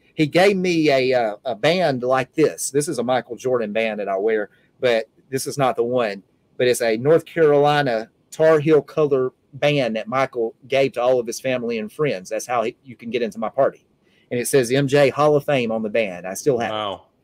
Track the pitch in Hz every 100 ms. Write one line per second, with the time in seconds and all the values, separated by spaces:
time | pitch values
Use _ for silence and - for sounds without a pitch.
0 | _ - 151 160 202 196 180 170 151 135
1 | 127 123 113 104 135 104 147 185 165 131
2 | 123 131 127 - 139 - - 139 147 120
3 | 120 127 - 110 127 123 107 107 113 104
4 | 98 95 107 110 101 _ _ _ 127 113
5 | - _ _ 131 143 135 131 117 120 127
6 | 110 98 - _ _ - 127 117 117 113
7 | 131 165 - 165 156 143 143 147 139 110
8 | 113 _ _ - 160 156 147 151 139 -
9 | 151 139 127 - _ 131 147 147 120 110
10 | 107 127 135 123 113 - 123 131 139 120
11 | 120 127 117 110 131 127 117 117 107 -
12 | 147 95 92 110 - 123 110 - 135 117
13 | 120 117 113 113 110 - 123 - _ _
14 | _ _ - 123 117 143 117 135 139 143
15 | 139 139 151 147 143 139 113 110 110 117
16 | 104 87 92 98 147 120 113 110 104 90
17 | _ _